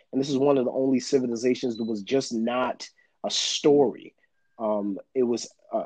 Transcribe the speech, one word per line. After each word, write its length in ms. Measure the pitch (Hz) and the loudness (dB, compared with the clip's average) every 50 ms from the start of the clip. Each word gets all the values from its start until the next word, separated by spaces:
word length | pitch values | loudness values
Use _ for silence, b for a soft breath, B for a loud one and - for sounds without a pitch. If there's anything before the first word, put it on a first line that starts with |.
| b b | b b
And 100 | - 131 | -4 -4
this 100 | 135 147 | -2 0
is 80 | 139 127 | 0 2
one 200 | 135 143 143 135 | 2 4 4 2
of 60 | 123 | 2
the 80 | 120 - | 0 0
only 260 | 131 135 139 135 123 | 0 0 2 2 0
civilizations 800 | 127 - 143 135 127 123 117 113 120 127 127 123 - 123 117 | 0 0 0 0 0 0 -4 0 0 0 0 0 -2 -4 -4
that 80 | 107 117 | -4 -4
was 180 | 110 113 104 98 | -4 -4 -6 -4
just 300 | - 127 135 127 - 120 | -2 -2 -2 0 -2 -2
not 560 | 110 113 120 123 127 127 120 - - - - - _ _ _ _ _ - | -2 -2 0 0 0 0 -2 -4 -6 -10 -16 -20 _ _ _ _ _ -8
a 60 | - | -4
story. 840 | - - - - - - - 156 143 147 139 110 - - - - - _ _ _ _ _ _ _ _ - | -4 -2 -2 -2 -2 2 4 4 6 6 6 4 2 -4 -12 -18 -20 _ _ _ _ _ _ _ _ -6
Um, 400 | 117 107 107 104 101 101 98 92 - _ _ | -2 -2 -2 0 -2 -4 -6 -6 -10 _ _
it 100 | 131 127 | 0 2
was, 260 | 117 120 110 - - - _ _ _ - | 2 0 -2 -4 -8 -14 _ _ _ -4
uh, 120 | 110 - | -4 -4